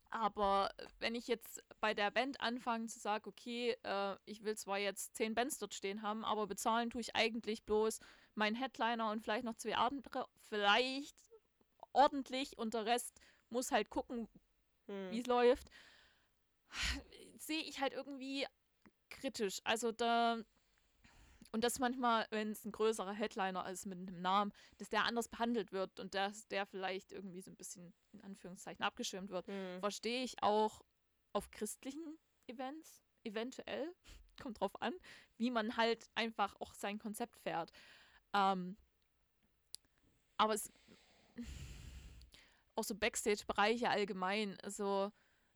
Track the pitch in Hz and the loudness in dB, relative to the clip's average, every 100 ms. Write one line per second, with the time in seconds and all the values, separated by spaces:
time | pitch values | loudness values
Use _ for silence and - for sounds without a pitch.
0 | - 226 208 208 196 196 196 - - - | -8 0 0 2 4 4 2 -2 -14 -4
1 | 220 240 233 233 - - - - 214 220 | -2 -2 -2 -2 -4 -16 -18 -2 0 2
2 | 202 214 262 - 233 247 247 226 226 - | 2 2 0 0 -2 -2 -2 -2 -2 -4
3 | 208 214 202 - 240 240 240 - 202 196 | -2 -2 -4 -12 -6 0 0 0 0 0
4 | 196 - - 214 214 214 190 196 202 196 | 0 -4 -8 -6 -4 -4 -2 0 0 -2
5 | - - 220 226 269 - 208 - 196 214 | -6 -2 0 2 0 -2 -6 -4 -4 -4
6 | 208 220 208 208 196 196 240 226 233 240 | -4 -2 0 0 -2 0 2 2 2 -2
7 | - - 226 226 208 226 - 214 220 - | -2 2 2 0 -4 -4 2 2 2 0
8 | - - - 208 214 233 262 - 226 233 | -10 -20 -10 -2 0 0 -4 0 0 2
9 | 220 220 - 254 233 226 220 180 233 277 | 0 -2 -2 -2 -2 -6 0 2 2 0
10 | - - - _ - 214 202 226 254 269 | -6 -6 -6 _ -4 4 6 8 6 0
11 | 294 - - 453 _ _ _ _ - 247 | -6 -14 -20 -20 _ _ _ _ 2 6
12 | 294 285 254 254 277 - 226 226 214 247 | 6 6 -2 -2 -4 -4 -2 0 2 0
13 | - - - _ - 233 - 233 208 294 | 0 -12 -20 _ -6 -4 2 2 2 -2
14 | - 240 214 - _ _ _ _ - 196 | -4 -6 -8 -12 _ _ _ _ -10 -8
15 | 185 226 240 247 240 - - - - - | -4 -2 2 6 8 6 2 -20 -20 -20
16 | - _ _ _ _ _ _ - - 277 | -20 _ _ _ _ _ _ -4 -2 -2
17 | - - - - - 320 285 277 269 262 | -8 -18 -20 -12 -4 -4 -4 -2 -2 -2
18 | 277 269 269 277 - _ _ _ - _ | -8 -8 -4 -2 -2 _ _ _ -20 _
19 | - - 269 - 196 - - 220 233 220 | -20 -6 -4 -2 -2 -2 0 0 0 2
20 | 233 233 233 226 - _ _ _ _ _ | 4 4 4 2 -4 _ _ _ _ _
21 | - - - - - 220 240 - 247 262 | -20 -20 -20 -20 -6 0 2 4 2 4
22 | 240 226 - 214 214 208 208 208 220 220 | 4 4 2 -2 -2 -4 -6 2 4 4
23 | 190 208 208 220 190 185 - 185 202 180 | 0 -2 -2 0 0 0 -4 -6 -8 -8
24 | 190 175 185 196 208 - - - 202 214 | -8 -2 4 4 4 -2 -16 -14 -2 2
25 | - 233 - - 233 233 180 190 190 - | 4 2 -2 0 0 2 0 -2 -2 -4
26 | 190 190 196 214 - 196 202 190 185 190 | -4 0 0 -2 -4 -4 -2 -4 -4 -4
27 | - 190 196 180 185 170 180 180 175 - | -8 -12 -10 -12 -14 -14 -14 -14 -16 -20
28 | _ 202 196 196 175 190 180 185 208 - | _ -18 -16 -14 -14 -14 -12 -4 -4 -2
29 | 233 190 196 180 - 196 185 180 202 - | -6 -6 -6 -6 -4 -6 -6 -4 -4 -2
30 | 220 247 247 - 208 214 220 - - _ | -2 -2 -2 0 4 6 4 0 -20 _
31 | _ _ _ 208 - - 214 - 262 285 | _ _ _ -4 -4 -6 -8 -6 -10 -8
32 | 320 320 _ _ - 247 262 320 - - | -10 -12 _ _ -12 -8 -8 -8 -14 -20
33 | _ _ 226 208 254 - - 214 320 - | _ _ -6 -4 -4 -6 -6 -4 -4 -8
34 | - - - - 285 - 196 - 226 359 | -18 -20 -20 -12 -10 -2 -2 0 -4 -4
35 | - - - - 247 233 214 240 226 226 | -10 -20 -14 -2 0 2 0 2 2 2
36 | - - 226 220 202 - - - 202 214 | -4 -4 -2 0 -2 -2 -12 -6 -6 -4
37 | 220 214 233 - 180 165 160 - - - | -6 -6 -8 -6 -4 -2 -4 -10 -20 -20
38 | - - _ 202 196 190 180 202 _ _ | -20 -20 _ 4 4 4 -2 -10 _ _
39 | _ _ _ _ _ _ _ - _ _ | _ _ _ _ _ _ _ -18 _ _
40 | _ _ _ - 214 214 - - - - | _ _ _ 2 4 2 -4 -14 -20 -20
41 | _ _ _ - 240 - - - - - | _ _ _ -14 -10 -10 -12 -14 -14 -16
42 | - - - - - _ _ - 214 190 | -18 -20 -20 -20 -20 _ _ -6 -4 -2
43 | 220 - 208 208 - 202 208 233 202 185 | -2 0 0 0 0 4 4 4 2 2
44 | 208 190 185 208 202 - 202 202 196 196 | 0 0 0 0 0 -4 -8 -2 0 2
45 | 202 - _ _ _ | 0 -4 _ _ _